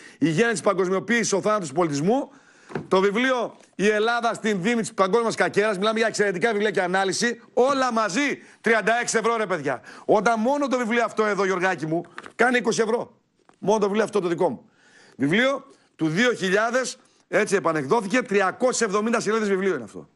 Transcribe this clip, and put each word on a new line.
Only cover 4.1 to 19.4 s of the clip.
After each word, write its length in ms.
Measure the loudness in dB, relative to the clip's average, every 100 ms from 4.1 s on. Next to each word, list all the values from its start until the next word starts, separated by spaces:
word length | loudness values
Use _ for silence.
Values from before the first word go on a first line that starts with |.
| 0 -2
στην 280 | -2 -2 -2
δίνη 200 | 0 -2
της 120 | -2
παγκόσμιας 420 | 0 2 2 0 0
κακέρας. 420 | 0 0 0 0
Μιλάμε 200 | -2 0
για 100 | -2
εξαιρετικά 440 | 0 -2 0 0
βιβλία 200 | 0 0
και 100 | 0
ανάλυση. 600 | 0 0 0 -2 -2 -4 -6
Όλα 380 | 0 2 2 0
μαζί, 520 | 0 -2 0 -2 -4 -12 -6
τριάντα 380 | 0 2 2 0
έξι 160 | 0 0
ευρώ, 180 | 0 0
ρε 100 | -2
παιδιά. 360 | -2 -2 -6 -8 -8 2
Όταν 340 | 4 4 2
μόνο 280 | 0 0 0
το 100 | -2
βιβλίο 260 | 0 0
αυτό 220 | 0 0 -2
εδώ, 200 | 0 0
Γιωργάκη 400 | 0 0 -2 -4
μου, 180 | -4 -6 -16 -10 0
κάνει 220 | 0 2
είκοσι 240 | 0 0
ευρώ. 360 | 0 -2 -4 _ _ _ _ -8
Μόνο 200 | 0 0
το 60 | 2
βιβλίο 180 | 0
αυτό 160 | 0 0
το 80 | -2
δικό 220 | 0 -2
μου. 200 | -2 -12 _ _ -20 -16 -4
Βιβλίο 500 | 0 2 2 -2 -8 _ _ -4
του 120 | -2
δύο 260 | 2 2
χιλιάδες, 640 | 2 0 0 0 -2 -4 -8 _ _ -4
έτσι 280 | -2 0 0
επανεκδόθηκε, 680 | 0 0 0 0 2 -2
τριακόσιες 600 | 0 0 0 0 -2 0
εβδομήντα 380 | -2 0 0 -2
σελίδες 280 | 0 -2